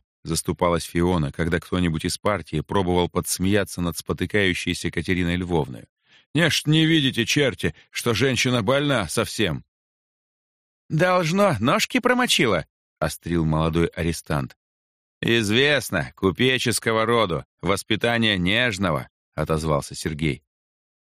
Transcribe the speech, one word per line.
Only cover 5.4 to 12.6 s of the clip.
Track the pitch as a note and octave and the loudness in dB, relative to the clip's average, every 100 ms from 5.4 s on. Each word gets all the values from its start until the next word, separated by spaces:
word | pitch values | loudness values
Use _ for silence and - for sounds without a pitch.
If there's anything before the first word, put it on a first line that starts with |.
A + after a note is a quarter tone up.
| F2 E2 C2+ A1 - _ _ - _ | 0 -2 -2 -8 -18 _ _ -20 _
«Не | D3 E3 | 0 0
ж | - D3+ | 0 2
не | D#3 D#3+ | 4 4
видите, | D#3+ C3+ G2+ - | 2 2 0 0
черти, | D3+ C3 E2+ F2+ - _ | 0 0 0 -4 -6 _
что | - A#2+ | -6 -2
женщина | A2 C3+ A#2+ B2+ B2 | 0 0 0 0 0
больна | G#2 C#3 D3 B2 E2+ | 0 0 0 0 0
совсем!» | A#2+ G#2+ - F#2 C2+ - _ _ _ _ _ _ _ _ _ _ _ - | -2 -2 -2 -2 -2 -10 _ _ _ _ _ _ _ _ _ _ _ -4
«Должно, | D3+ F3+ F3+ D#3+ G3 G3+ G#2 | 0 2 2 2 2 2 2
ножки | A#2+ G#3 - B3 | 2 2 0 0
промочила!» | A#3+ B3 A#3+ - B2 E2+ | 2 2 2 2 2 0